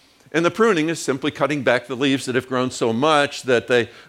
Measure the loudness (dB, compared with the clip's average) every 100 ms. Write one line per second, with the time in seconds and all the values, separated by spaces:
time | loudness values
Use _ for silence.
0 | _ _ _ -2 0 2 2 2 0 -2
1 | -4 -2 -4 -2 -2 0 0 0 -2 -2
2 | 0 0 -2 -4 -2 -2 -4 -2 -2 0
3 | 2 2 0 -4 0 0 2 0 0 -8